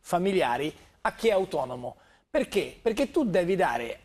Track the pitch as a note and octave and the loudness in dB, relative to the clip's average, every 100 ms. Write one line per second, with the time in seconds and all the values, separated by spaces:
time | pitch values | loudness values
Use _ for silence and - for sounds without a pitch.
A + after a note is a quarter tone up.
0 | - F3 F#3+ F#3 C3 A#2+ D3+ - - _ | -4 0 2 2 2 0 -4 -8 -18 _
1 | - - A3+ F#3+ F#3+ D#3 B2+ B2 B2 - | -6 0 2 2 2 -2 -4 -6 -10 -14
2 | _ _ _ D4+ - G3+ C3 - A3+ A3 | _ _ _ -2 0 -2 -2 -4 -2 0
3 | C#4 F4 B3 F3+ F3 F#3+ E3+ A#2+ A#2+ - | 0 0 2 2 2 2 2 0 -4 -10